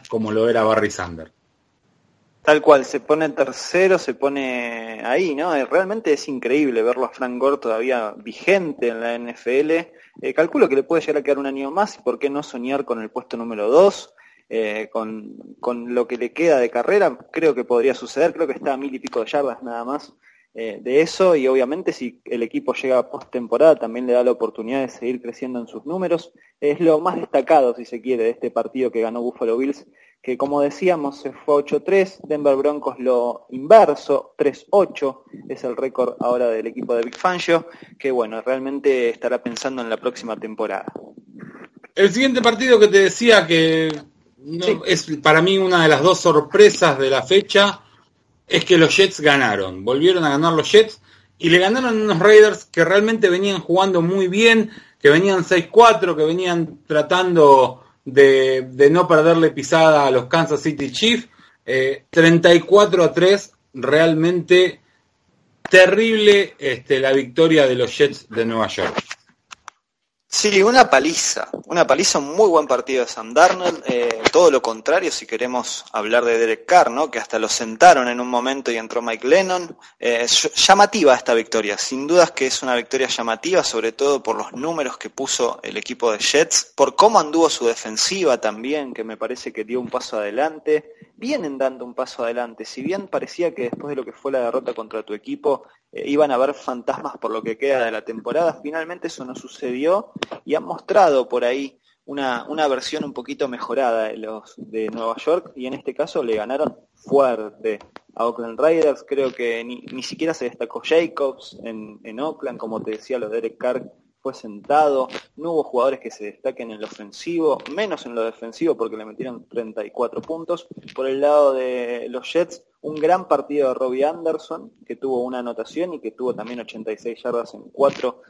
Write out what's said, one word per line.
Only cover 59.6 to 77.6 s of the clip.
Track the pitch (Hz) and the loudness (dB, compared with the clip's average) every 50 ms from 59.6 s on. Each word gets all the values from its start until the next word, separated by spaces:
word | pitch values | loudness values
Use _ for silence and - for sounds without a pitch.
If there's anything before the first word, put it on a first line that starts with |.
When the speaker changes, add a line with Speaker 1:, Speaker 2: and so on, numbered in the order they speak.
| - - 170 160 160 160 156 147 143 | -4 0 2 4 6 6 6 4 4
Speaker 1:
a | 139 | 2
los | 131 127 117 | 2 0 0
Kansas | 123 - 165 160 156 151 143 | 0 0 0 0 0 -2 -4
City | - 160 147 143 143 135 127 | -4 -4 -6 -4 -6 -8 -4
Chiefs, | - 214 226 240 240 233 _ _ _ _ _ _ _ - | -2 0 0 0 0 -4 _ _ _ _ _ _ _ -8
eh, | - 127 131 131 135 139 - _ _ | -4 -2 -2 0 -2 -4 -6 _ _
treinta | - 170 160 165 170 170 165 175 175 | 2 4 6 6 6 6 6 6 6
y | 170 | 6
cuatro | 165 - 185 202 208 202 175 180 170 | 4 6 6 6 6 6 4 2 2
a | 151 - | 2 2
tres, | 170 175 185 202 196 - - _ _ _ _ - | 2 4 4 4 2 0 -8 _ _ _ _ -12
realmente | 131 120 127 143 156 165 165 160 156 160 170 180 175 165 - 180 180 185 175 - - _ _ _ _ _ _ _ _ _ _ _ _ _ _ _ _ - - | -6 -2 2 4 4 4 4 2 2 0 0 0 0 0 4 4 4 4 2 0 -8 _ _ _ _ _ _ _ _ _ _ _ _ _ _ _ _ -2 6
terrible, | - 185 185 185 190 202 226 226 226 214 214 208 202 202 196 - - - | 8 8 10 8 6 4 2 2 2 4 6 6 6 6 4 0 -6 -6
este, | 143 139 127 113 - - 143 131 | -4 -4 -4 -4 -2 -2 0 0
la | 131 135 135 | 2 2 2
victoria | 139 135 123 123 160 160 160 160 156 143 | 0 0 -2 0 2 4 4 6 4 4
de | 131 127 | 4 2
los | 123 123 113 - | 0 -2 -2 0
Jets | - 147 139 - - - - | 2 0 0 0 -4 -16 -10
de | 107 117 113 | -4 -4 -2
Nueva | 113 113 113 107 | -2 -2 -2 -4
York. | 95 - - 92 87 - - - - - _ _ _ _ _ _ - - _ - - _ _ _ _ _ _ _ _ _ _ _ | -4 -4 -4 -4 -4 -4 -6 -8 -10 -14 _ _ _ _ _ _ -20 -20 _ -20 -20 _ _ _ _ _ _ _ _ _ _ _
Speaker 2:
Sí, | - - - - 214 202 196 190 | -8 -4 -2 0 2 4 4 4
una | 220 247 262 247 - | 6 8 6 6 6
paliza, | - 135 139 156 165 - - - - - - - - - - | 6 2 2 2 -2 -2 -2 -4 -4 -4 -8 -10 -10 -12 -10
una | - 156 175 160 | -4 0 0 2
paliza, | - 131 147 196 - - 175 | 2 2 2 2 0 0 -2
un | 139 139 156 | -4 -4 0
muy | 185 220 202 | 2 4 4
buen | 165 160 151 | 4 4 2
partido | 139 135 123 123 - 135 127 120 | 2 -2 -2 -2 -2 -2 -2 -2
de | 117 | -4
Sam | - 120 110 113 120 | -6 -12 -10 -2 4
Darnold, | 143 165 180 180 185 180 175 165 151 - | 6 6 6 6 2 -2 -4 -4 -4 -6
eh, | 131 127 120 120 120 113 110 113 - - | -4 -2 -2 -2 -2 -4 -2 -2 2 4
todo | 151 180 165 | 6 6 6
lo | 139 127 | 6 4
contrario | - 113 113 110 107 - 151 185 185 160 - | 0 -2 -6 -4 -2 0 0 0 0 -2 -6
si | - - | -8 -10
queremos | - 113 110 120 123 127 123 117 - - - - - - | -8 -6 -6 -4 -4 -4 -4 -6 -6 -10 -12 -12 -10 -8
hablar | 113 104 107 113 120 120 | -6 -2 2 2 2 2
de | 117 117 | 2 2
Derek | 113 117 113 110 - - | 2 2 0 0 -2 0
Carr, | - 175 180 156 127 | 4 4 6 6 4
¿no? | 117 131 156 147 | 0 -4 -4 -4
Que | 123 117 | -4 -8
hasta | 110 - - 110 | -8 -4 -4 -4
lo | 113 107 | -2 -2
sentaron | - - | -4 -4